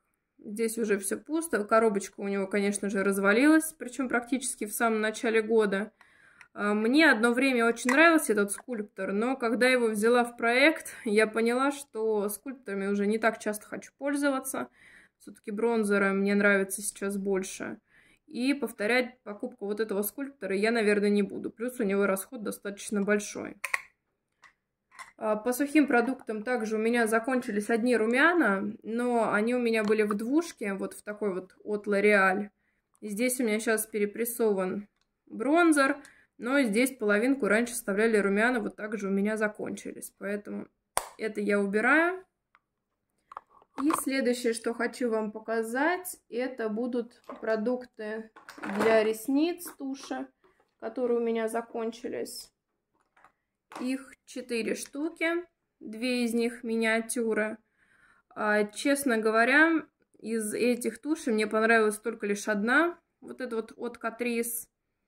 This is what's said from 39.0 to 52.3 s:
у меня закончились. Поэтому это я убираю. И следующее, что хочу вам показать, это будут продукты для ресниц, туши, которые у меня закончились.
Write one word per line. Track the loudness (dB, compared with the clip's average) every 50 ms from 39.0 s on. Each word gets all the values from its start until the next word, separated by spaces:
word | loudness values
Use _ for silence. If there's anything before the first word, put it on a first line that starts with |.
| -4
у | -2
меня | 0 2 2 0 0
закончились. | 0 -2 -4 -4 -6 -8 -8 -8 -8 -10 -12 -12 -12 -14 -16 -16 _
Поэтому | -8 -8 -8 -8 -8 -10 -10 -10 -12 -14 _ _ _ _ _ -6 -6 -6 -12
это | -8 -8 -6 -4 -4
я | 0 0 2 2
убираю. | 0 0 0 0 2 4 4 4 4 2 0 -4 -10 _ _ _ _ _ _ _ _ _ _ _ _ _ _ _ _ _ _ _ _ _ -20 -20 -20 _ _ -20 _ _ _ -2
И | 0 0 0 0 -2
следующее, | -2 -2 0 0 0 0 0 -2 -2 -4
что | -2 -4 -6 -4
хочу | -4 -4 -6 -4 -4 -4 -2
вам | -2 -2 -4 -4
показать, | -8 -10 -8 -6 -4 -4 -4 -4 -2 -2 0 0 0 -2 -6 -12 -14 -16 _ _
это | -6 -6 -6 -6 -6 -6 -6 -4
будут | -4 -4 -4 -4 -4 -4 -6 -6 -12 _ _ -18 -16 -8
продукты | -2 -2 -2 0 0 -2 -2 -4 -6 -12 _ -12 -10 -10 -10 -10 -12 -14 _ -20 -20 -20 -16 -12 -10 -8 -2 0
для | 2 4 6 6 4
ресниц, | 2 0 -4 -2 0 2 2 2 2 0 -4 -10 -16 -14 _
туши, | -10 -10 -10 -10 -8 -10 -8 -8 -8 -12 _ _ _ _ _ _ _ _ _ _
которые | -12 -10 -6 -4 0 0 0 0
у | 2
меня | 0 0 0 -2
закончились. | -2 -2 -4 -6 -6 -8 -6 -6 -6 -8 -8 -10 -8 -6 -6 -8 -8